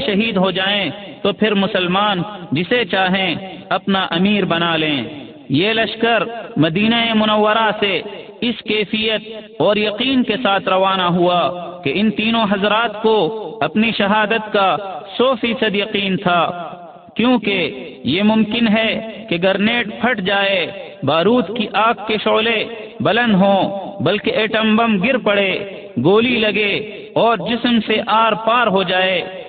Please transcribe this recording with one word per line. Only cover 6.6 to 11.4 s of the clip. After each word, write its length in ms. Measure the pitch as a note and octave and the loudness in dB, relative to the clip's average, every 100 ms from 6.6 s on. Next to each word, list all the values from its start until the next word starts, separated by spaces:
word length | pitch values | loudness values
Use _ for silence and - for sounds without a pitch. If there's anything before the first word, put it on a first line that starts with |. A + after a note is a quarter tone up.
| D#3+ E3+ A3 A#3 A#3 | 2 2 2 2 2
منورہ 560 | A3 G#3+ G#3+ G#3+ A3+ G#3+ - | 2 2 4 4 4 2 0
سے 220 | G3+ E3+ - E3 - - | 0 -2 -4 -12 -14 -6
اس 140 | A#3+ A3+ | -4 -4
کیفیت 580 | A3 G#3+ G3+ A3 A3 G#3 G#3+ A3 G#3+ - | -2 -2 -2 -2 -2 -2 -6 -14 -10 0
اور 160 | F3 G#3+ | 2 2
یقین 480 | G#3 G#3 C4 C4 | 0 0 0 0
کے 120 | A3 G3+ | 0 0
ساتھ 260 | G3 G3 F#3+ | 0 0 2
روانہ 400 | F#3 F#3+ F#3+ F3 F3 | 2 2 2 2 2
ہوا 240 | F3+ F3 | 4 2